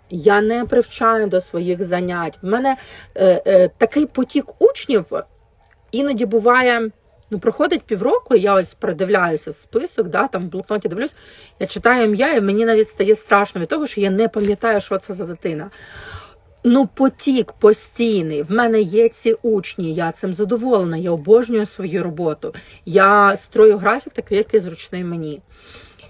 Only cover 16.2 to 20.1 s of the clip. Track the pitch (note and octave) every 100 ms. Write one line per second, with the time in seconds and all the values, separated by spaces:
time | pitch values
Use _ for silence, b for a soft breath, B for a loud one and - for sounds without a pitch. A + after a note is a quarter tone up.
16.2 | B B _ _ A#3+ B3+ A#3 - C4 -
17.2 | - C4 - - G#3 G#3+ - - A#3 G#3
18.2 | D#3+ D3 D#3 A3 A#3+ A3 F#3 G#3 A#3 -
19.2 | A#3 A3+ A#3+ G#3 - - E3 D#3+ E3